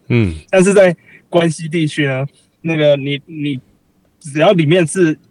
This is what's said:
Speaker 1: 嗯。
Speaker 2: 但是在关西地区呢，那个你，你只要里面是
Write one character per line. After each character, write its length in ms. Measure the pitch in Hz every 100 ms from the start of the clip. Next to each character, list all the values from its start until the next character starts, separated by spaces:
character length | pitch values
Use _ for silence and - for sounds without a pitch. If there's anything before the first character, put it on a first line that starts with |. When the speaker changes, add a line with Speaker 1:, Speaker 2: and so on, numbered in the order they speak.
| -
Speaker 1:
嗯。 240 | 120 98 78 -
Speaker 2:
但 140 | 190
是 100 | 190
在 220 | 196 185 165 _ - _
关 200 | 175 170
西 180 | 156 160
地 200 | 170 151
区 180 | - 139
呢， 200 | 131 139 _ _ _
那 140 | 165 156
个 200 | 147 143
你， 240 | 139 143 175
你 340 | 156 147 131 - _ _ _ _ _
只 200 | 151 151
要 120 | 180
里 140 | 180 147
面 200 | 185 160
是 320 | 190 160 - _